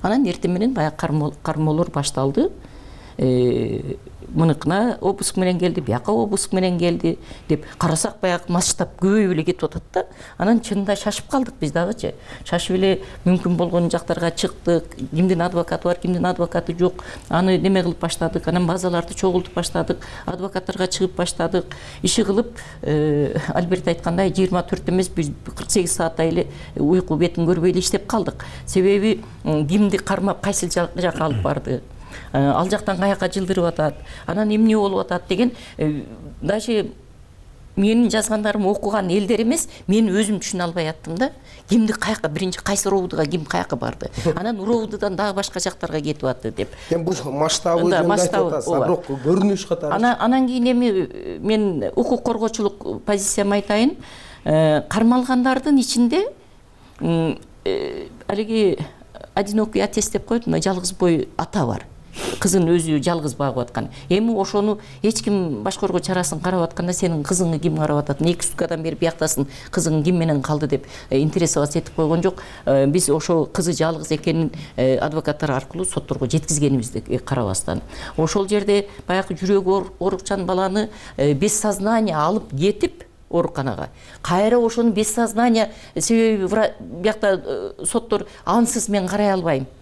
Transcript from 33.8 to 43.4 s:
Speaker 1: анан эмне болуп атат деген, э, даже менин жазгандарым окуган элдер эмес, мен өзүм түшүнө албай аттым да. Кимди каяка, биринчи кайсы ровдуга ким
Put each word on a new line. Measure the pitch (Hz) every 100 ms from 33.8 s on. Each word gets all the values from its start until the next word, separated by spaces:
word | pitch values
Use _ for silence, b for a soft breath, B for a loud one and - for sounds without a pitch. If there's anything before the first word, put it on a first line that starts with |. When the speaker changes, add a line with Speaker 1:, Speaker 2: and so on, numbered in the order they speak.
| 156 - B B B
Speaker 1:
анан | 175 214
эмне | 214 220 214
болуп | 202 190
атат | 190 180 -
деген, | 190 247 247 B B
э, | 156 147 - 113 - -
даже | - 208 220 220 190 - - - - - - - - -
менин | 202 226 233
жазгандарым | 214 208 220 208 208 190
окуган | 202 202 208 185
элдер | 185 196 220
эмес, | 226 311 - B B
мен | 208 226
өзүм | 185 214 202
түшүнө | - 185
албай | 175 175 156
аттым | 160 - 165
да. | 269 - B B -
Кимди | 220 220
каяка, | 214 - 220 156
биринчи | 151 190 175
кайсы | - 202 202
ровдуга | 190 180 160 151
ким | 175